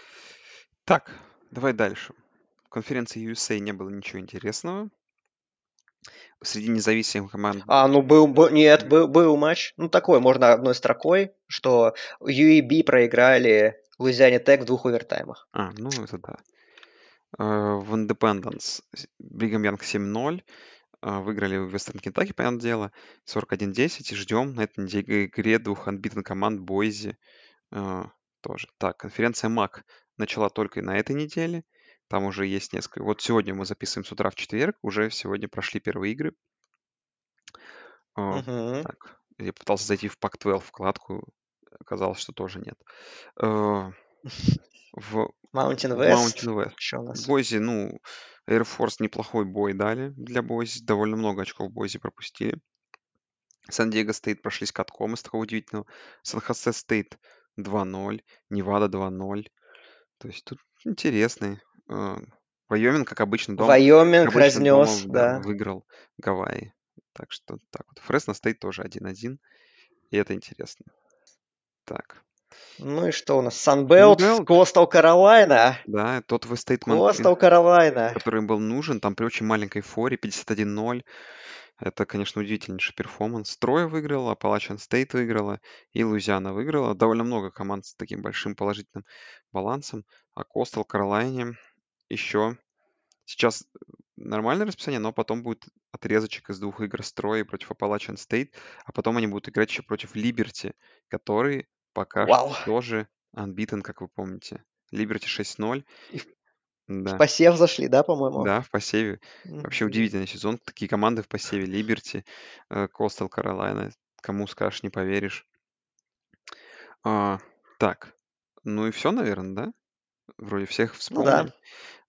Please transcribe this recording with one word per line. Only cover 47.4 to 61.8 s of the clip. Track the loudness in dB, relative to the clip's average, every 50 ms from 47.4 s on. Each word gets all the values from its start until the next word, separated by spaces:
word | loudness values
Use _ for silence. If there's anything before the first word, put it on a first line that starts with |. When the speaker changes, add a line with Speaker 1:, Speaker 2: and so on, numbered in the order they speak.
| 0 -2 -4 -4
Speaker 1:
ну, | -2 -2 -4 -4 -6 -8 -10 -14 -18 -20 -20 -20 -20 -20 -20 _ _ -2
Air | 0 0 0
Force | -2 -4 -4 -4 -4 -4 -4
неплохой | -6 -6 -6 -8 -10 -6 -6 -6 -6
бой | -4 -4 -4 -4 -2 -2
дали | -2 -4 -4 -4 -4 -8 -10 -12 -14
для | -16 -8 -6 -6
Бойзи, | -6 -4 -6 -6 -6 -8 -10 -8 -4
довольно | -2 0 0 0 -2 -2 -2
много | -4 -4 -4 -4 -8
очков | -10 -10 -10 -12 -10
Бойзи | -8 -8 -8 -8 -8 -10
пропустили. | -12 -12 -12 -14 -16 -18 -10 -8 -6 -6 -6 -8 -12 _ _ _ _ _ -20 _ _ _ _ _ _ _ _ _ _ _ _ _ _ -10
Сан-Диего | -4 -4 -2 -2 0 -2 -2 -2 -4
Стейт | -6 -6 -8 -8 -6
прошлись | -8 -10 -8 -8 -8 -8
катком | -8 -8 -8 -8 -8 -8 -8 -8 -8
из | -10 -12
такого | -10 -8 -8 -6
удивительного. | -6 -8 -10 -10 _ -10 -12 -12 -12 -18 -20 -20 -20 -20 _ -14
Сан-Хосе | -10 -10 -8 -6 -6 -6 -4 -4 -4 -6
Стейт | -6 -4 -4 -2 -2 -2 -6 -12 -20 _ _ _ _ _ _ _ -14
два | -8 -6 -4 -4 -4
ноль, | -4 -6 -8 -8 -8 -10 -10 -14 _ _ _ _ _
Невада | -6 -6 -2 0 0 0 0 0
два | 0 -4 -6 -6
ноль. | -6 -8 -10 -8 -10 -10 -12 -14 -18 _ _ _ -20 -20 _ -20 _ _ _ _ _ _
То | -18 -18
есть | -16 -18 -18
тут | -18 -20 -20 _ _ _ _ -10
интересный, | -10 -8 -4 -2 -2 0 2 0 0 -2 -4 -8 -8 -8 -10 -14 _ _ _